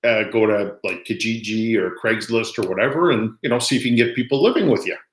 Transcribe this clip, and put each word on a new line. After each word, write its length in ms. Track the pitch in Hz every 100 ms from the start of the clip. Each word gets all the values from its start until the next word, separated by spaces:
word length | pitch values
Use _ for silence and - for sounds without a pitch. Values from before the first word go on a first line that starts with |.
uh, 220 | 120 113
go 220 | 104 113 107
to, 280 | 104 101 -
like, 220 | 98 87
Kijiji 720 | - 107 113 113 107 110 113 110
or 200 | 90 -
Craigslist 560 | 113 110 104 113 110 -
or 100 | 95
whatever, 420 | 95 123 143 175
and, 220 | 120 110 -
you 60 | 139
know, 120 | 123
see 160 | - 127
if 80 |
you 60 | 123
can 60 | 120
get 200 | 117 -
people 260 | 120 139
living 260 | 214 - 180
with 160 | 104 101
you. 100 | - -